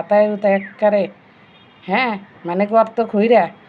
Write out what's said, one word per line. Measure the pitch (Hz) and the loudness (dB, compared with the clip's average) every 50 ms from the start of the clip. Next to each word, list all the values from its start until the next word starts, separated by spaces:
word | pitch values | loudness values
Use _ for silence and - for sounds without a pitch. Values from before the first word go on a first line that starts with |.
আতায় | 160 165 208 208 214 214 214 | 0 0 2 2 2 2 0
উতায় | 196 208 202 196 196 | -2 -2 0 0 0
এককারে, | 196 - - - 214 208 208 202 180 160 - _ _ _ _ _ _ _ _ _ _ _ _ _ - | -2 -6 -8 -2 0 0 2 0 -2 -4 -8 _ _ _ _ _ _ _ _ _ _ _ _ _ -10
হ্যাঁ, | - 190 233 262 240 214 196 - - - - - | -4 -2 -2 -2 -2 -4 -8 -10 -16 -20 -16 -10
মানে | 170 175 185 202 | -8 -4 -4 -2
গর্ত | 202 220 226 220 220 - - 226 220 | 0 2 2 0 0 0 -6 -6 -4
খুইরা, | - 202 208 233 240 214 175 165 - - - | -2 0 2 4 4 2 2 0 -4 -14 -20